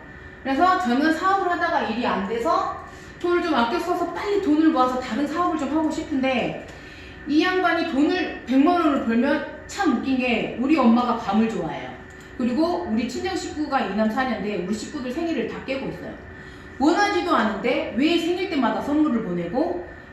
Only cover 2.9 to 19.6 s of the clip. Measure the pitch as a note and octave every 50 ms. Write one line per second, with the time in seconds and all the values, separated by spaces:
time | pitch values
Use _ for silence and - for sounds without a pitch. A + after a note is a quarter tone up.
2.9 | - - - - - - - F4 F4 F4 D#4+ E4 D4+ A#3 - D#4 F4 E4+ - F4
3.9 | F4 F4+ F4 - - - - G4+ G4+ - - C#4+ D4+ D4+ D#4+ D#4 B3+ B3+ B3+ B3+
4.9 | B3+ B3+ B3+ - A3 C4+ D4 C#4 D4+ E4+ F4+ F4+ E4 C#4+ C#4 C4 D4 D#4+ D#4+ D4+
5.9 | - E4 - - D4+ C4 B3+ C4 C4 A#3 - - - - - - - - - -
6.9 | - - - - - - - - C#4+ D#4 F4+ F#4 F#4 F#4 F4 E4+ E4 E4+ - -
7.9 | - C4+ D4+ F4 F#4 F#4 D#4 - - - - - B3+ C4+ C#4+ F4 F4+ E4+ D#4+ D4+
8.9 | C#4 A#3 - A3+ A3+ A#3+ B3+ C#4+ D4+ D4 - - - - - - - G4 G4+ D#4
9.9 | A#3+ G#3+ - C4+ C4 B3 B3 B3+ A#3 G3+ - - - A3 B3+ C#4 D#4+ C#4+ A#3+ A3+
10.9 | A3+ A#3+ B3 A#3+ A3+ - - G3 G3+ A3 A3+ A3 - F3 E3 D#3 - - - -
11.9 | - - - - - - - - - - A#3+ A#3 - D4+ E4 F4+ E4+ - - G#3
12.9 | A3 A#3+ - - - F4+ F4+ F#4+ F#4 D#4 - - - D4+ D4+ C4+ C4+ B3+ G#3+ F#3
13.9 | F#3+ G#3+ A3 A3 G#3+ C4+ C4 B3+ G#3+ F#3+ F#3 G#3 G#3 F3+ F3 F#3+ A3 - - -
14.9 | - C#4+ B3 B3+ B3 D#4+ E4+ E4 D#4 B3 G#3+ - - - - - C4+ C4+ C4+ F3+
15.9 | D#3 - - - - - - - - - - - - - - - - - C4 D#4
16.9 | F4 G4+ G4+ G4+ G4+ F4+ - F4 D#4 A#3+ A3 G#3 G3 G3 - A#3 - D#4+ - -
17.9 | G#3 A3 D4 E4 E4+ - D#4+ E4+ F4+ F#4+ F#4 G4 E4 C#4 A#3+ G#3+ G#3+ G#3 - C#4
18.9 | D4 D#4 D4+ B3+ A#3+ A3 F3 F3+ F3 E3+ E3+ E3+ - C4